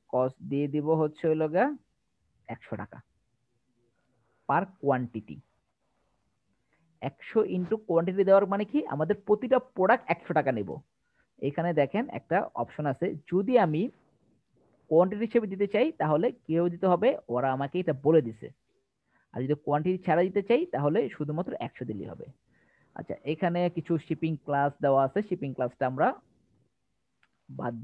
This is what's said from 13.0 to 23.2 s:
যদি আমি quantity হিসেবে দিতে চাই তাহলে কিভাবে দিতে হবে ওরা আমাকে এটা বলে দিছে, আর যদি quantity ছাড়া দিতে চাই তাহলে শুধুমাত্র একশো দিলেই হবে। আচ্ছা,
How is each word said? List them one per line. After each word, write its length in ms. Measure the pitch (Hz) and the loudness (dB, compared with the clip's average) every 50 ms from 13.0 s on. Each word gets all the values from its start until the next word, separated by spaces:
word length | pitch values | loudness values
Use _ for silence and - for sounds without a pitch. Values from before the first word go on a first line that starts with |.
| 170 190 - 151 - - 175 | -4 -6 -6 -6 -8 -2 -2
যদি 260 | 185 202 214 254 240 | -2 0 2 2 2
আমি 320 | 196 160 151 156 208 285 - _ _ _ _ _ _ _ _ _ _ _ _ _ _ _ _ _ _ - | 4 2 2 0 -2 -4 -6 _ _ _ _ _ _ _ _ _ _ _ _ _ _ _ _ _ _ 2
quantity 360 | 160 165 180 190 208 208 233 | 4 6 6 4 2 -4 -2
হিসেবে 220 | 220 - 240 220 | 0 2 0 0
দিতে 200 | 196 190 190 202 | 0 -2 -2 -2
চাই 260 | 196 - 214 254 320 - | 0 2 2 2 2 0
তাহলে 400 | - 156 156 151 156 190 254 - | 0 0 2 2 2 2 0 -2
কিভাবে 380 | - _ - 160 165 175 175 | -4 _ -2 0 0 0 0
দিতে 160 | 170 170 - | 0 0 2
হবে 320 | 185 180 180 196 247 - - - - | 4 4 6 6 4 2 0 -2 -4
ওরা 240 | 120 123 135 135 131 | -2 0 0 0 0
আমাকে 280 | 131 139 139 - 180 | 0 -2 -4 -4 -4
এটা 120 | 180 170 143 131 139 | -2 -2 -2 0 4
বলে 200 | 151 165 160 131 | 6 6 6 6
দিছে, 280 | 113 107 - - - - _ _ _ _ _ _ _ _ _ _ _ _ _ _ _ - | 2 -4 -12 -14 -18 -18 _ _ _ _ _ _ _ _ _ _ _ _ _ _ _ -6
আর 100 | 120 131 | -4 -2
যদি 120 | 139 147 | 0 -2
quantity 440 | 147 - - 143 147 156 185 185 180 - | -2 0 0 0 0 2 0 -2 -2 0
ছাড়া 180 | 180 156 170 185 | 2 2 2 2
দিতে 200 | 190 - 202 190 | 2 0 -2 0
চাই 240 | 196 233 277 359 | 2 2 2 0
তাহলে 420 | - - 135 143 147 160 214 269 - | 0 -2 0 0 2 2 0 0 -2
শুধুমাত্র 420 | - - 151 143 151 156 180 - - - | -4 -6 -6 -6 -4 -6 -6 -6 -6 -8
একশো 240 | - 139 - - 123 | -8 -10 -10 -10 -10
দিলেই 240 | 117 107 98 - - - | -8 -8 -8 -10 -12 -12
হবে। 140 | - - - - _ _ _ _ _ _ _ _ _ _ _ - | -14 -16 -18 -20 _ _ _ _ _ _ _ _ _ _ _ -16
আচ্ছা, 200 | - - - - - | -14 -12 -10 -12 -10